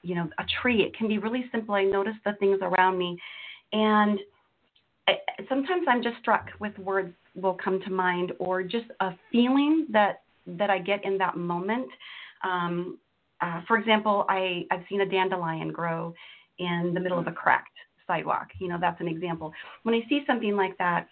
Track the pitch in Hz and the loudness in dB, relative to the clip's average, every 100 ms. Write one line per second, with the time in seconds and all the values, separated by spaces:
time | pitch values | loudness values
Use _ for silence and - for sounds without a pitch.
0 | 175 175 170 - - - 247 233 185 - | -2 -2 -2 -4 -4 -2 2 2 2 0
1 | 220 214 214 247 247 226 214 202 196 196 | -2 0 0 -4 -4 -6 -2 2 2 2
2 | 202 214 202 202 196 196 185 185 185 185 | -2 -2 -6 0 2 2 2 4 4 2
3 | 180 175 - - - - _ 214 214 214 | -4 -6 -12 -16 -16 -18 _ 2 4 6
4 | 208 202 - _ _ _ _ _ _ _ | 6 2 -4 _ _ _ _ _ _ _
5 | - 185 - - 202 269 277 359 339 247 | 0 0 -2 -10 -4 -2 0 0 2 2
6 | 233 233 - 208 - - 208 208 190 196 | 0 -4 0 0 0 -8 -10 -8 -2 -2
7 | 190 - _ - 190 185 - 190 185 190 | -2 -10 _ -4 -2 -2 -2 -2 -2 0
8 | 185 180 180 - 185 185 185 233 233 - | 0 0 -2 -4 -2 -2 -2 -4 -6 -4
9 | 190 175 _ 233 247 269 285 320 285 214 | -4 -4 _ 2 4 4 4 4 4 2
10 | 202 - _ _ - 175 202 190 180 202 | 2 0 _ _ -14 -4 0 0 0 -2
11 | 202 196 185 - 175 175 190 233 262 - | 0 0 0 -2 -4 -4 -2 -4 -4 -12
12 | - - - - 190 180 175 175 180 - | -18 -18 -20 -8 -4 -2 -2 -2 -6 -10
13 | _ _ _ _ 175 170 - 226 226 214 | _ _ _ _ -6 -6 2 2 6 4
14 | 214 202 - 190 190 175 - 185 175 202 | 4 2 2 0 0 -2 -2 -4 -2 -2
15 | 196 185 190 185 165 160 160 156 170 165 | 0 2 0 0 -2 -4 -6 -4 -4 -2
16 | 170 170 - - _ - 180 175 175 175 | -6 -10 -20 -20 _ -8 -4 0 0 -2
17 | 180 175 165 165 - 127 - - - _ | -2 -2 -4 0 2 2 0 -20 -20 _
18 | - 170 156 147 - - 185 175 175 170 | -6 -4 -2 -4 -4 -8 -6 -2 -2 -2
19 | 170 160 175 165 160 - - - 226 233 | -6 -4 -4 -6 -8 -12 -18 -6 0 0
20 | 226 285 285 240 220 202 190 190 180 170 | 2 -2 0 0 0 2 0 0 0 0
21 | 170 | -2